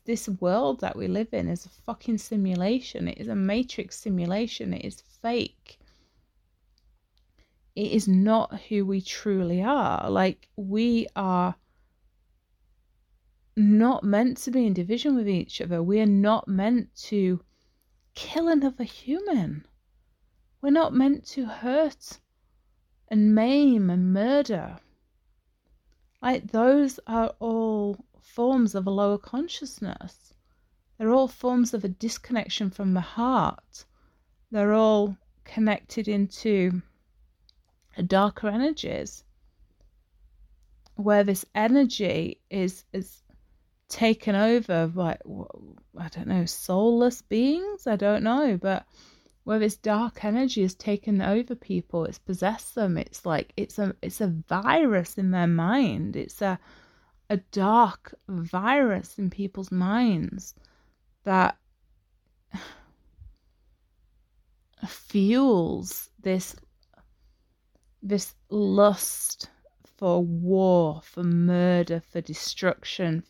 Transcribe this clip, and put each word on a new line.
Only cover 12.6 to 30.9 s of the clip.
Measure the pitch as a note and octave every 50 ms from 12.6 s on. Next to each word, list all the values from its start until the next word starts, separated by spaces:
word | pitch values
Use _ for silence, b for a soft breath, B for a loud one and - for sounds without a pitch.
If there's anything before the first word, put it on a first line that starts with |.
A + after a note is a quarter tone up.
| _ _ _ _ _ _ _ _ _ _ _ _ _ _ _ _ _ _ -
not | A3 G#3 G#3 G#3+ G#3 A3+ B3 C4 - -
meant | G3+ G3+ G#3 A#3+ B3+ B3+ -
to | - C4+
be | A#3+ C4 A#3+
in | G#3+ F#3+
division | F#3 F3 F3+ A3+ A#3+ D4 D4 C4+
with | B3 A3 G3+
each | F#3+ F3 - - - -
other. | - E3+ F3 E3+ E3+
We | F3+ G3+ G#3+
are | A3
not | G#3 G3+ G3 G3+ G#3 A3 - - -
meant | G3 F#3 G3 A3 B3 A#3+ - - _ - - -
to | G#3+ G3+ F#3+ F#3 F3+ F3 - _ _ _ _ _ _ _ _ _ _ _ _ _ -
kill | - - - - D#4+ E4 E4
another | E4 D4 C#4 C4+ C4 - A#3+
human. | - - - - B3 C#4+ F#4 G4+ G4+ E4 A#3 E3+ D3 D3 D3+ - _ _ _ _ _ _ _ _ _ _ _ _ _ _ _ _ _ _ _ -
We're | C#4+
not | C#4+ E4 D#4+ - C4
meant | B3+ C4+ C#4 C#4+ - -
to | - - C#4 B3+
hurt | A3 - - A3+ B3 C4 D4+ D#4+ C#4+ - - - - - - _ _ _ _ _ _ _ _ _ _ _ _ _ _ _ _ _ -
and | A3 G#3+ G#3 G#3+ G#3+
maim | A3 A3 B3 C4+ C#4+ D4 C#4 B3 G#3+ G3 F3+
and | F3 F3+ F3+ F#3 F#3
murder. | G3 G#3+ B3 C#4 C#4+ C#4+ C#4+ A3 E3+ - - F3 - _ _ _ _ _ _ _ _ _ _ _ _ _ _ _ _ _ _ _ _ _ _ _ _ _ _ _ - -
Like, | B3 B3+ B3+ - G#3
those | - A3 A#3 B3+ C#4 D4 C#4+ C4+ - - -
are | - A3+ A3+ A3+ A3+ - -
all | A3+ A#3 A3+ A3+ A3+ A3 G#3+ G#3+ G#3 G3+ G3+ - - _ _ _ _
forms | _ - - A#3+ B3+ C4 B3+ A#3 G3+ F#3+
of | G3 F#3
a | G3
lower | G3 G3 G3+ G3+ G#3 G3+
consciousness. | - - - B3+ D#4+ F4 - - D#4 B3 - - G#3 F#3 - - - F3 - _ _ _ _ _ _ _ _ _ _ _ _ _ _ _